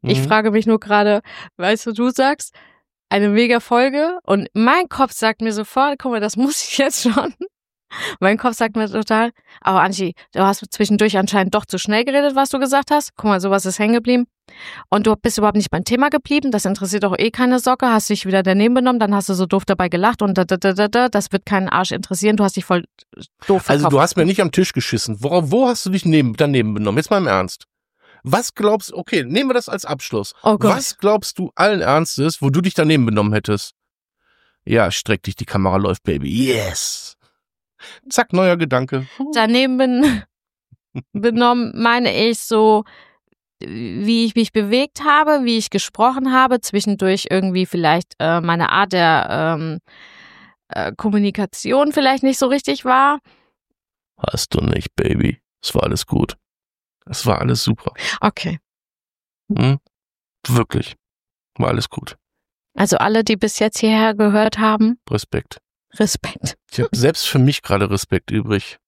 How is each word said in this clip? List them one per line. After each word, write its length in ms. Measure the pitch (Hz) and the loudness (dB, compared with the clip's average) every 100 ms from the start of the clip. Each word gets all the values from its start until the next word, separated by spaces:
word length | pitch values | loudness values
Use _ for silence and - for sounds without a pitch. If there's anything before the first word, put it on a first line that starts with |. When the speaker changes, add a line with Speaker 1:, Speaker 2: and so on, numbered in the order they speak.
Speaker 1:
Ich 160 | - 135 | 0 0
Speaker 2:
Mhm. 60 | 135 | 2
Speaker 1:
frage 240 | 214 214 | 2 2
mich 160 | 214 220 | 0 2
nur 120 | 220 | 0
gerade, 420 | 202 208 208 208 - - - - | 2 2 4 0 -2 -20 -20 -6
weißt 300 | 180 220 - | -2 -2 -4
du, 40 | |
du 180 | 220 247 | -2 -2
sagst, 420 | 254 269 294 - - _ _ _ _ _ | 2 0 0 -8 -18 _ _ _ _ _
eine 200 | 202 208 | 0 2
mega 300 | 208 240 233 | 2 2 0
Folge 600 | - 240 262 277 320 359 | 2 2 2 0 -2 -4
und 240 | - 202 - | -2 -2 -2
mein 360 | 202 226 320 359 | 0 2 2 0
Kopf 220 | - 262 | -2 -2
sagt 280 | - 220 214 | 0 -2 -2
mir 120 | 226 | -4
sofort, 440 | 208 214 - 285 285 | -4 -4 -2 0 -2
guck 140 | 262 | -4
mal, 80 | 233 | -4
das 160 | 208 202 | -4 0
muss 260 | 269 302 - | -2 -2 -6
ich 100 | - | 0
jetzt 240 | 277 - | 0 0
schon. 320 | 247 220 320 - 381 _ _ _ _ - - - | 0 0 -2 -8 -16 _ _ _ _ -12 -12 -2
Mein 180 | 190 214 | 0 2
Kopf 180 | 247 226 | -2 -2
sagt 200 | 220 214 | -2 -2
mir 120 | 214 | -4
total, 400 | 220 214 220 233 _ _ - | -4 0 0 0 _ _ -6
aber 200 | - 190 | 0 2
Anchi, 320 | 175 190 185 - - | 2 0 -6 -6 -12
du 80 | - 190 | 0 0
hast 180 | 202 - | 0 -8
zwischendurch 460 | - 208 208 214 196 | -4 0 2 2 2
anscheinend 380 | 196 202 190 208 | 0 0 0 -2
doch 100 | - | -4
zu 140 | 185 | -8
schnell 260 | - 214 247 | -2 -2 0
geredet, 300 | 277 285 269 | 2 2 0
was 140 | 277 | 0
du 100 | 269 | 0
gesagt 320 | 262 277 269 | 0 0 2
hast. 240 | 294 - - | 0 -2 -4
Guck 100 | 214 | 0
mal, 160 | 196 | 0
sowas 240 | 190 196 190 | 2 0 -2
ist 140 | 185 | -2
hängen 160 | 214 233 | 0 0
geblieben. 320 | 226 247 247 _ _ - - - - | 2 0 0 _ _ -20 -18 -18 -2
Und 180 | 202 214 | 0 2
du 80 | 214 | 2
bist 220 | 240 214 | 0 2
überhaupt 200 | 208 202 | 2 2
nicht 140 | 185 | -2
beim 120 | 165 | -4
Thema 260 | 180 247 285 | -2 0 2
geblieben, 420 | 294 - 294 269 | 0 0 -2 0
das 140 | 214 196 | -2 -2
interessiert 380 | 202 196 202 | -4 -4 -2
doch 140 | 202 185 | -2 0
eh 140 | 226 | -2
keine 280 | 220 247 254 | 0 0 2
Socke, 280 | 254 254 254 | 0 0 2
hast 220 | 220 - | 2 0
dich 160 | 208 185 | -4 0
wieder 180 | 190 | 0
daneben 300 | 185 196 220 247 | 2 4 4 4
benommen, 240 | 254 240 | 2 2
dann 140 | 214 202 | 2 0
hast 120 | 185 | 0
du 60 | |
so 120 | 185 180 | 0 2
doof 200 | 190 - | 0 0
dabei 240 | 185 180 | 0 0
gelacht 320 | 170 208 240 | 2 0 2
und 160 | 208 190 | 0 2
da, 80 | 175 | 0
da, 120 | 185 | 2
da, 160 | 196 | 0
da, 140 | 190 208 | 2 2
da, 220 | 226 247 | 2 2
das 220 | 214 - | 0 -2
wird 140 | 196 - | -6 -2
keinen 220 | 202 190 | -2 0
Arsch 240 | - 185 | -2 -2
interessieren, 460 | - - 185 208 214 | -6 -8 -2 0 2
du 60 | |
hast 120 | 202 190 | 2 0
dich 80 | - | -2
voll 200 | 180 - _ _ - - _ - | -2 -2 _ _ -20 -20 _ 0
doof 160 | 190 - | 0 2
Speaker 2:
Also 120 | 143 | 2
Speaker 1:
verkauft. 120 | 147 | 4
Speaker 2:
du 80 | 139 | 4
hast 140 | 170 - | 4 2
mir 80 | 165 | 2
nicht 160 | 196 | 2
am 100 | 175 | 2
Tisch 200 | - 185 | 2 0
geschissen. 440 | - - 113 - 104 | -2 -4 -4 -4 -6
Wo, 280 | 135 180 151 | 0 0 2
wo 160 | 208 262 | 2 2
hast 180 | 233 185 | 0 -2
du 40 | |
dich 160 | 190 175 | -2 4
neben, 300 | 156 127 110 | 4 2 0
daneben 380 | 147 135 110 | 2 2 0
benommen? 240 | 104 104 110 | -2 -2 -2
Jetzt 120 | 160 | 0
mal 80 | 202 | 0
im 100 | 160 | 2
Ernst. 380 | 95 92 - - _ _ _ _ _ | 0 -2 -8 -20 _ _ _ _ _
Was 300 | - 180 240 - | -2 -2 -2 -2
glaubst, 380 | 208 214 - | 0 0 -4
okay, 300 | 170 175 190 | -12 -4 -4
nehmen 260 | 123 185 269 | 0 -2 0
wir 40 | 247 | -2
das 120 | - | -4
als 160 | 196 - | -10 -8
Abschluss. 480 | 143 - 113 101 - | -10 -6 -6 -6 -4
Speaker 1:
Oh 140 | - 208 | 0 2
Gott. 180 | 113 233 | 2 0
Speaker 2:
Was 220 | 269 - | -2 -2
glaubst 400 | 196 214 - - | 0 0 -2 -8
du 120 | 180 - | -8 0
allen 260 | 196 202 | 0 2
Ernstes, 600 | 95 147 165 - 147 - | 2 0 0 -2 -4 0
wo 80 | 139 | 0
du 120 | 139 | 2
dich 120 | 180 - | 0 0
daneben 300 | 156 156 117 | 2 4 4
benommen 280 | 107 104 | 2 2
hättest? 400 | 107 104 104 - _ _ _ _ _ _ _ _ _ | 0 -2 -4 -4 _ _ _ _ _ _ _ _ _
Ja, 260 | - 113 98 | -2 2 2
streck 340 | - - 104 | -2 -4 -4
dich, 120 | - - | -4 -8
die 100 | - | -4
Kamera 320 | 101 95 95 | -2 0 0
läuft, 260 | 98 92 | 0 -2
Baby. 260 | - 78 69 104 131 | -2 -4 -4 -2 0
Yes. 720 | 117 98 - - - - _ _ _ _ _ _ _ - - - | 0 -2 -6 -8 -10 -14 _ _ _ _ _ _ _ -20 -20 -4
Zack, 220 | - 233 | -2 0
neuer 240 | 175 185 175 | 2 2 2
Gedanke. 480 | 160 127 131 135 135 - 269 | 0 -2 -2 -6 -8 -10 -4
Speaker 1:
Daneben 440 | 294 220 240 262 254 | 0 2 2 2 2
ben-, 460 | 262 247 285 220 - _ _ _ _ _ _ 135 | 0 2 2 0 -8 _ _ _ _ _ _ -16
<laughs> 100 | - | -10
benommen 580 | 202 226 226 240 247 233 - | -2 -2 2 2 0 -2 -2
meine 400 | 233 240 247 107 226 | 0 0 0 0 0
ich 120 | 226 | -2
so, 440 | - 220 220 214 214 - _ _ _ _ _ _ | -2 2 4 2 0 -18 _ _ _ _ _ _
wie 640 | - 104 113 95 202 233 226 | -14 -10 -8 -6 -2 0 0
ich 80 | 233 | 0
mich 160 | 220 | 0
bewegt 520 | 220 202 247 294 - | 0 0 0 0 -4
habe, 420 | 302 294 302 294 247 | 0 2 4 2 2
wie 120 | 226 | -2
ich 120 | - | -2
gesprochen 640 | 196 - - 233 262 262 | -4 -6 0 0 2 0
habe, 280 | 262 262 247 | 4 4 2
zwischendurch 680 | - 202 208 202 190 190 - | 0 -2 -2 0 0 0 0
irgendwie 360 | 185 190 185 185 | -2 0 0 -2
vielleicht, 460 | 175 165 165 - - | 0 2 2 -2 -4
äh, 220 | 160 170 | 0 0
meine 280 | 170 170 170 | 0 0 0
Art 200 | 165 196 | 0 0
der, 360 | 185 170 156 - 123 160 160 | 2 2 2 0 -2 -2 -2
ähm, 200 | 160 160 _ - - - - - - _ _ | -6 -10 _ -20 -20 -20 -20 -20 -20 _ _
äh, 220 | - - - | -8 -8 -4
Kommunikation 960 | 214 208 202 202 196 - - 262 294 | -2 0 0 -2 -6 -6 -2 2 2
vielleicht 320 | 302 269 269 | 2 2 2
nicht 160 | 269 262 | 0 2
so 80 | 262 | 0
richtig 380 | 277 - 277 254 | 0 -2 -4 2
war. 340 | 254 277 294 _ _ _ _ _ _ _ _ _ _ | 2 2 0 _ _ _ _ _ _ _ _ _ _
Speaker 2:
Hast 360 | - - - - | -6 -4 -2 -2
du 60 | |
nicht, 340 | - - - - | 0 -2 -4 -4
Baby. 440 | - 78 - - _ _ | -2 0 -2 -4 _ _
Es 120 | - - | -6 0
war 80 | |
alles 220 | - - - | 0 0 -4
gut. 300 | - - - _ _ _ _ _ _ - | -2 -2 -6 _ _ _ _ _ _ -14
Es 180 | - 120 | -6 -2
war 120 | - | 0
alles 240 | 127 120 | 0 -2
super. 300 | - 110 - - - - | -2 -4 -6 -8 -8 -2
Speaker 1:
Okay. 400 | 208 - 165 165 _ _ _ _ _ _ _ _ _ 208 | -4 -4 -8 -8 _ _ _ _ _ _ _ _ _ 0
Speaker 2:
Hm? 240 | 123 143 _ _ _ _ _ _ - | 0 0 _ _ _ _ _ _ -2
Wirklich. 480 | 120 113 117 - - _ _ _ _ _ - | 0 0 -4 -6 -14 _ _ _ _ _ -4
War 100 | - | -2
alles 200 | 117 117 | -2 -4
gut. 280 | - - - _ _ _ _ _ | -10 -16 -20 _ _ _ _ _
Speaker 1:
Also 240 | - 202 - | -2 0 2
alle, 260 | 175 220 | 2 0
die 140 | 220 214 | 0 0
bis 220 | 214 - | -2 -2
jetzt 180 | 214 - | -2 0
hierher 360 | 220 220 220 208 | 0 2 2 2
gehört 420 | 208 208 220 214 | 2 2 0 0
haben. 420 | 220 214 220 247 - | 0 2 2 0 -4
Speaker 2:
Respekt. 500 | 107 - - - - _ _ _ | -6 -4 -8 -8 -20 _ _ _
Speaker 1:
Respekt. 640 | - 214 - - - - - _ | -2 -2 -2 -10 -10 -10 -10 _
Speaker 2:
Ich 100 | - | -4
hab 120 | 117 | -4
selbst 320 | 120 131 160 - | 2 0 0 -2
für 120 | 139 | 2
mich 220 | 131 143 | 2 2
gerade 280 | - 101 101 | -2 -2 0
Respekt 420 | 98 - 92 - | -2 -2 -4 -2
übrig. 480 | 107 104 101 - - | -4 -2 -4 -4 -20